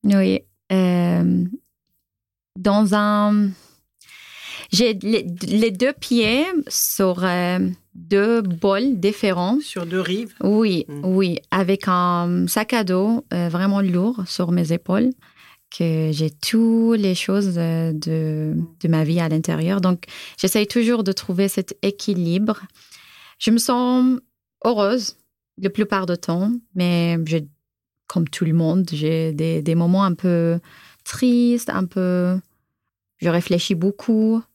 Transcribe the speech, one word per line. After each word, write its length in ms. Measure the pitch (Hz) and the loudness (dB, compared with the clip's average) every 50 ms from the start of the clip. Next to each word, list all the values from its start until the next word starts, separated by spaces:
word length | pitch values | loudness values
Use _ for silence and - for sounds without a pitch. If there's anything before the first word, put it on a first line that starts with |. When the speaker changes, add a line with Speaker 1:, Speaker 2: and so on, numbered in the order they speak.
| - | 2
Speaker 1:
oui, 360 | 202 202 196 190 190 190 - - _ _ _ _ _ | 2 2 4 4 2 0 -2 -4 _ _ _ _ _
euh, 720 | 190 190 185 180 180 175 175 175 175 175 175 180 180 180 180 180 220 330 _ _ _ _ _ _ _ _ _ _ _ _ _ _ _ _ _ _ _ | 0 2 2 2 2 2 2 2 2 2 2 2 2 0 0 -2 -6 -12 _ _ _ _ _ _ _ _ _ _ _ _ _ _ _ _ _ _ _
dans 380 | 185 185 208 202 208 214 190 208 | -4 -2 0 2 2 2 2 2
un, 560 | 208 208 208 208 208 208 208 208 208 208 196 185 - _ _ _ _ _ _ _ _ - - - - - - - - - - - - - - | 2 2 2 2 2 2 2 2 2 0 0 -4 -8 _ _ _ _ _ _ _ _ -20 -20 -20 -20 -20 -20 -20 -20 -18 -16 -16 -16 -8 -4
j'ai 220 | - - 247 233 220 | 0 2 2 2 0
les, 320 | 185 - 208 226 214 - 180 170 175 | -2 -2 0 0 0 0 -4 -8 -8
les 280 | 196 156 196 214 226 226 | -4 0 0 2 2 2
deux 200 | 190 185 247 269 | 0 0 0 0
pieds 520 | 285 - - - 247 233 220 214 233 262 320 370 370 311 277 - | 0 -4 -4 0 0 2 2 2 2 0 0 0 -2 -2 -4 -2
sur, 560 | - - - - - - 196 185 180 180 180 | -4 -4 -4 -4 0 0 0 0 2 0 0
euh, 340 | 185 175 180 180 180 180 185 190 185 180 _ _ _ _ | 0 0 0 0 0 0 0 -2 -2 -4 _ _ _ _
deux 460 | 180 170 165 196 196 202 226 233 233 | -20 -4 0 2 2 2 2 2 0
bols 560 | 208 185 175 165 - 196 196 202 247 277 254 180 | 0 -2 -4 0 0 0 2 2 0 0 0 2
différents. 580 | 175 202 208 - - 196 185 175 175 190 233 294 | 0 -2 0 0 -2 0 0 0 0 0 0 0
Speaker 2:
Sur 240 | 294 - - 190 170 | -2 -4 -10 -10 -8
deux 160 | 170 175 185 | -4 -4 -2
rives ? 340 | 175 170 185 214 233 202 - - | -2 -2 -4 -4 -6 -10 -10 -2
Speaker 1:
Oui, 420 | - 196 208 214 226 208 180 165 - - | 0 2 2 4 2 2 0 -2 -4 -6
Speaker 2:
Mm. 120 | 147 143 147 | -10 -6 -2
Speaker 1:
oui, 340 | 185 185 190 196 180 170 - _ _ | 0 2 2 2 2 -2 -4 _ _
avec 380 | - 185 190 180 196 196 - 190 | -2 0 2 0 0 -2 0 0
un 580 | 180 180 180 180 175 175 175 175 175 175 180 | 0 2 2 0 0 0 0 0 0 0 0
sac 260 | 175 - 214 214 214 | 0 -2 -2 -2 0
à 120 | 254 233 214 | -2 -2 0
dos, 400 | 180 185 185 196 214 233 240 - _ | 0 0 0 2 0 0 -2 -4 _
euh, 160 | - 175 175 170 | -4 -2 -2 -2
vraiment 320 | 160 175 190 196 196 196 | -2 0 0 0 0 2
lourd 420 | 196 185 175 175 185 226 254 220 185 | 0 0 0 0 0 0 -2 -4 -8
sur 260 | - - - 185 165 | -8 -4 -4 -2 0
mes 200 | 175 175 170 151 | 0 0 0 0
épaules, 380 | 165 175 _ - 185 208 240 254 262 _ - - _ _ - - - _ _ _ - | -2 -4 _ -2 0 2 2 0 -2 _ -16 -20 _ _ -20 -20 -20 _ _ _ -6
que 340 | - 175 165 160 160 160 156 | -4 -2 0 0 0 0 -2
j'ai 180 | 151 147 160 156 | 0 0 -2 -2
toutes 680 | 151 _ - - - 226 226 226 226 226 226 226 233 214 | -4 _ -6 0 2 2 4 4 4 4 4 2 2 2
les 140 | 202 190 180 | 2 0 0
choses, 380 | - - - 190 202 202 190 175 170 | 0 -2 0 0 0 0 0 0 0
euh, 340 | 165 165 165 165 165 165 | 0 0 0 0 0 -2
de, 600 | 160 151 156 160 160 160 156 156 156 156 156 156 160 160 165 165 - _ | -2 -4 -4 -2 -2 -2 -2 -2 -2 -2 -2 -2 -2 -4 -4 -6 -8 _
de 80 | - 160 | 0 2
ma 140 | 165 156 156 | 2 2 2
vie 140 | 147 165 175 | 2 2 0
à 80 | 165 160 | 0 0
l'intérieur. 520 | 156 160 160 - 160 156 160 170 196 196 | 0 0 0 -2 -2 -2 0 0 0 0
Donc, 240 | 180 185 185 175 - - - - - - - - | 2 0 0 -2 -6 -18 -18 -18 -18 -18 -8 -2
j'essaye 280 | - - - 220 208 208 | -2 0 2 0 -2 0
toujours 340 | - 240 226 226 240 226 | 0 0 2 2 2 0
de 80 | 202 190 | 0 -2
trouver 360 | 190 - - - 180 180 196 190 | -2 -4 -4 -4 0 0 0 0
cet 280 | - 190 185 - - _ | 0 -4 -6 -6 -8 _
équilibre. 800 | - 202 202 202 - - 202 180 175 170 170 190 214 214 214 - 190 - _ - - _ - - - - - - - - _ _ | -4 -4 -4 -4 -4 -2 -2 0 0 0 0 0 0 -2 -2 -6 -8 -20 _ -20 -20 _ -20 -20 -20 -20 -20 -20 -20 -20 _ _
Je 100 | - 220 | 2 2
me 80 | 226 233 | 2 2
sens 600 | 233 - 247 247 247 247 254 254 254 254 254 247 _ _ _ _ _ _ _ _ - | 2 0 0 2 2 2 4 4 4 2 2 0 _ _ _ _ _ _ _ _ 0
heureuse 520 | 226 240 208 202 196 240 254 202 - - _ _ _ _ _ _ _ _ - | 0 2 2 2 2 2 0 -2 -6 -10 _ _ _ _ _ _ _ _ -6
la 100 | 190 196 | -6 -4
plupart 360 | - - 214 202 208 190 185 | 0 -2 -2 0 0 -2 0
du 100 | 175 175 | -2 -4
temps, 360 | 175 - - 165 175 190 214 240 240 _ _ _ | -4 -2 -4 -2 0 0 -2 -2 -4 _ _ _
mais 440 | 185 180 175 175 170 170 170 170 165 165 | -2 0 2 2 2 2 2 0 0 -2
j'ai, 200 | 156 160 165 151 147 _ _ _ _ _ _ _ _ _ _ _ | -2 -2 -2 -4 -6 _ _ _ _ _ _ _ _ _ _ _
comme 220 | - - 180 165 - | -6 -2 -2 -2 -2
tout 160 | - - 180 | -2 -4 -2
le 80 | 160 | 0
monde, 360 | 160 170 165 160 170 190 180 165 | 2 2 2 2 2 0 0 -2
j'ai 400 | 170 147 151 156 160 160 160 160 | -4 -4 -2 -2 0 0 -2 -2
des, 280 | 151 147 156 165 165 160 | -2 -2 -2 -2 -2 -2
des 140 | 143 165 165 | 0 0 0
moments 300 | 165 170 170 180 190 196 | 2 2 2 2 2 2
un 100 | 185 175 | 0 0
peu 440 | - - 180 175 170 165 165 170 170 _ - - - - - - _ _ | 0 0 0 2 2 2 0 0 -2 _ -10 -20 -20 -20 -20 -20 _ _
tristes, 640 | - - - 254 247 240 240 240 240 240 240 233 - | -14 -4 0 2 2 4 4 4 2 2 0 -2 -4
un 160 | - 185 185 | -4 -4 -4
peu... 520 | 175 - 190 185 180 180 180 180 180 185 190 _ _ _ _ _ _ _ _ _ _ _ _ _ _ _ _ | -2 -2 -2 0 0 0 0 0 0 0 -2 _ _ _ _ _ _ _ _ _ _ _ _ _ _ _ _
Je 100 | - 170 | -2 0
réfléchis 460 | 165 175 170 - 170 170 - - 196 | 0 0 0 0 -2 -2 0 -2 -2
beaucoup 600 | 165 175 196 196 - - - 220 220 220 220 226 226 233 _ | 0 0 -2 -2 -2 -2 0 2 2 2 2 0 0 -4 _